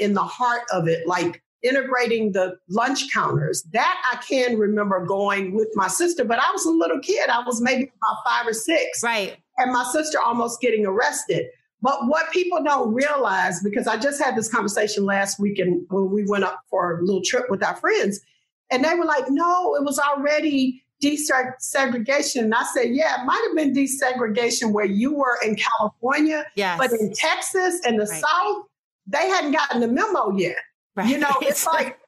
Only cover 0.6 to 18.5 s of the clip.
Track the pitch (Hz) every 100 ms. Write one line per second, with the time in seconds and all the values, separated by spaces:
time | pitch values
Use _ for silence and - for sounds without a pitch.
0.6 | 240 185 165 165 170 180 170 - _ -
1.6 | 247 269 254 247 240 226 214 190 185 185
2.6 | - 214 254 269 - 220 151 139 - 180
3.6 | - 226 320 359 254 240 - 269 247 220
4.6 | 208 208 202 185 175 196 202 196 190 214
5.6 | 220 202 185 - 349 339 226 233 330 381
6.6 | 330 330 330 277 - 427 - 233 240 226
7.6 | 247 240 277 - 220 220 247 240 226 220
8.6 | - 320 - - 233 226 190 - _ -
9.6 | 254 247 254 311 302 294 233 233 233 -
10.6 | 247 214 202 202 294 285 - 160 - -
11.6 | _ - 254 269 247 311 320 359 359 339
12.6 | 285 269 233 233 294 285 220 190 180 170
13.6 | 202 220 226 220 277 285 277 226 214 240
14.6 | 202 220 214 202 196 196 196 - 202 202
15.6 | 180 - - 196 190 208 202 202 190 -
16.6 | - 190 175 165 180 190 - - 170 185
17.6 | 170 - 349 427 202 196 _ _ _